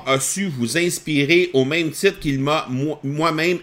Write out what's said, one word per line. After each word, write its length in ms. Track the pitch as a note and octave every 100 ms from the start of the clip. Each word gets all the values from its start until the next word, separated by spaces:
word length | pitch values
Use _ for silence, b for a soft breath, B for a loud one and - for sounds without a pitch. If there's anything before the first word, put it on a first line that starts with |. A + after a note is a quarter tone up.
| C3+
a 140 | C3+
su 260 | C3+ F#3+ G3
vous 320 | C3 A#2 D#3+
inspirer 720 | F3 - - D3 C#3+ F3 F3
au 120 | C3+
même 260 | C3 D#3+ D#3+
titre 300 | - G3 F#3+
qu'il 180 | D3+ C3+
m'a 260 | C#3 D#3 -
mo-, 320 | B2+ D3+ C#3+
moi-même 560 | C3+ D3 E3 D#3 E3 F3